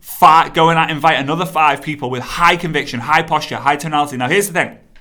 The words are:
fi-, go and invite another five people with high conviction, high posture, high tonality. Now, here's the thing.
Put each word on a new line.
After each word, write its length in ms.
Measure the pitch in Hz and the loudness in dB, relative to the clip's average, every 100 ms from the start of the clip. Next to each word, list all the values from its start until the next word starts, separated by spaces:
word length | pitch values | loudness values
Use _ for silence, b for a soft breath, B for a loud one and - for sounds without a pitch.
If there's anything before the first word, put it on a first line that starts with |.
fi-, 480 | - - 175 160 156 | -18 2 6 6 4
go 200 | 165 160 | 2 4
and 220 | 165 151 | 4 0
invite 260 | 156 160 139 | 0 0 2
another 280 | 135 165 175 | 0 -4 -4
five 360 | 156 151 143 | 0 2 0
people 280 | 151 147 127 | -4 -8 -6
with 120 | 127 | -6
high 360 | - - 170 180 | -8 0 2 2
conviction, 420 | 170 147 131 120 | -2 -4 -4 -6
high 240 | 120 156 | -2 0
posture, 320 | 165 151 - 117 | 0 -2 -4 -4
high 220 | 131 147 | -2 -2
tonality. 400 | 160 151 147 127 | -2 -2 -2 -4
Now, 100 | 127 | -2
here's 200 | 185 196 | 0 -2
the 60 | |
thing. 240 | 170 135 - _ - | -4 -6 -8 _ -20